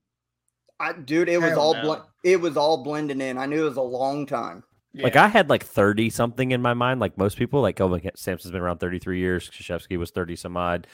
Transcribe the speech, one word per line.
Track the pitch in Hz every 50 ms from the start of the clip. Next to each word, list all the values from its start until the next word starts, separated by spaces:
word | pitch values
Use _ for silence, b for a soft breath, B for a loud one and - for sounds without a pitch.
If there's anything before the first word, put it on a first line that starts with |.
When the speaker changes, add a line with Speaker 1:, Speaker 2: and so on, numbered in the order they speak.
| _ _ _ _ _ _ _ _ _ _ _ _ _ _ _ -
Speaker 1:
I, | 156 165 170
dude, | 175 135 127 156 170 175 170
it | 170 175
was | 165 165
Speaker 2:
Hell | 160 151
Speaker 1:
all | 147 156 160
Speaker 2:
no. | - -
Speaker 1:
bl-, | 151 151 - - - _ _ -
it | 180 190 180
was | 170 170 135
all | 151 147 156 160 135 123
blending | 143 147 151 151 143 135 135
in. | 135 135 127
I | 127 135
knew | 139 147 156
it | 156 147
was | 123
a | 135 131
long | 123 127 123 135 135 139 147 143
time. | - 139 120 113 90 85 101 - _ _ _ _ _ -
Speaker 3:
Like, | - - 123 -
Speaker 2:
Yeah. | 147 185
Speaker 3:
I | 214
had, | 214 220 175 139
like, | 131 104 -
thirty | - - 110 101 101 104 110 117 110
something | - - 117 120 117 - 131 127
in | 127 123 123
my | 123 120
mind. | 120 123 127 131 127
Like | 107 90 - -
most | 95 104 -
people, | - 123 - 135 143
like, | 120 95 90
Kelvin | - 95 92 90 82 78 95 -
Sampson's | - - 101 92 - - 90 87
been | 92 87
around | 90 87 -
thirty-three | 95 90 90 87 - 92 92 90
years. | 90 90 90 85 - -
Krzyzewski | - - - - 87 82 - - 92 87
was | 85 -
thirty | - 95 87 85 85
some | - - 87 90
odd. | 90 87 87 87 85 87 b